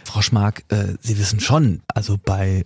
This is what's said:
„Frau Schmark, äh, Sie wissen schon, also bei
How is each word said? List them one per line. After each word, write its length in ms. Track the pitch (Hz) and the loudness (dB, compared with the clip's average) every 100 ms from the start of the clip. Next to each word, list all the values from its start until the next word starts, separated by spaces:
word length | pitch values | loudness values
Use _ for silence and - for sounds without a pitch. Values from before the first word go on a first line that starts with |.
„Frau 180 | - 107 | -6 -2
Schmark, 420 | - 110 104 - - | 2 2 2 -2 -2
äh, 260 | 104 98 - | -2 -2 -4
Sie 180 | 117 104 | -4 -2
wissen 220 | 98 107 | 0 0
schon, 400 | - 151 131 82 - | 2 2 4 0 -4
also 280 | - 101 101 | -4 0 -2
bei 400 | - 95 95 95 | 0 0 0 0